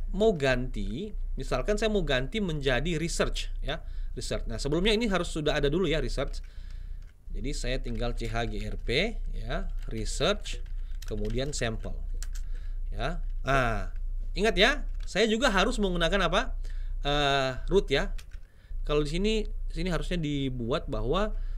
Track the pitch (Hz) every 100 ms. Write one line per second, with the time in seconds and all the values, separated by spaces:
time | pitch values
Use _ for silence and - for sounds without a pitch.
0 | - 185 220 175 139 127 123 123 95 113
1 | 107 - - - 131 127 127 214 220 208
2 | 156 127 131 220 196 156 135 123 156 160
3 | 165 - 202 - - - - 156 - -
4 | - - - 120 - 110 139 160 196 214
5 | 240 185 175 165 151 147 143 160 180 156
6 | 123 - 139 - - - - - - -
7 | - - - - 110 147 120 127 120 113
8 | 117 120 117 110 117 107 107 - - 123
9 | 208 214 - - 110 156 202 - - 113
10 | 107 - 147 214 - - - - - -
11 | - 107 104 117 139 143 120 110 - -
12 | - - - - - - - - - -
13 | 123 175 - - 131 135 120 104 92 -
14 | - - - - 208 180 220 294 - -
15 | - 180 220 220 269 190 208 233 196 175
16 | 165 196 175 185 247 - - - - -
17 | 143 147 143 139 131 123 - 180 - 135
18 | 202 - - - - - - - - 147
19 | 147 165 202 220 214 - - 160 175 156
20 | - 180 147 143 135 127 117 151 - 110
21 | 110 170 214 - -